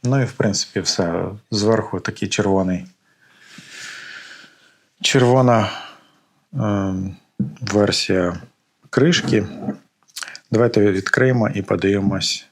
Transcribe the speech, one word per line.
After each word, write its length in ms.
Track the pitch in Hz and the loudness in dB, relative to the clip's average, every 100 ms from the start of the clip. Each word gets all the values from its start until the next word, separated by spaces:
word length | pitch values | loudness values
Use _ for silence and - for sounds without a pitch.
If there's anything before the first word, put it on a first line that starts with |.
Ну 180 | 123 135 | 0 0
і, 40 | 113 | 0
в 60 | |
принципі, 480 | - 113 95 - - | 0 -2 -2 -4 -6
все. 460 | 90 - 90 87 90 104 _ | -4 -2 -2 -2 -4 -8 _
Зверху 480 | 107 104 110 104 95 | -2 2 0 0 -6
такий 300 | - 98 98 | -8 -8 -6
червоний, 560 | - 101 95 92 90 - _ _ _ _ _ - - - - - - - - - - - _ _ _ _ _ | -2 0 2 0 -2 -6 _ _ _ _ _ -20 -20 -20 -18 -16 -16 -18 -18 -20 -20 -20 _ _ _ _ _
червона, 680 | - 139 123 127 127 117 101 - - - _ _ _ _ _ | 0 4 6 6 6 4 2 -4 -16 -20 _ _ _ _ _
е, 400 | 139 107 101 98 95 95 92 _ _ - - | -6 -2 -2 -2 -4 -6 -10 _ _ -8 -6
версія 800 | 117 104 101 - - 95 90 87 - _ _ _ _ | -2 2 2 2 0 0 0 -4 -12 _ _ _ _
кришки. 580 | - 147 175 - 110 95 - - - _ _ _ - - - _ | 2 4 2 0 0 -2 -8 -10 -10 _ _ _ -16 -16 -16 _
Давайте 400 | 110 117 - 104 | 2 2 4 2
відкриємо 580 | 95 95 - 131 123 107 | 2 -2 2 2 2 0
і 120 | 101 | -2
подивимось 840 | 95 101 95 101 98 95 - - - | -2 0 2 2 0 -2 -4 -6 -10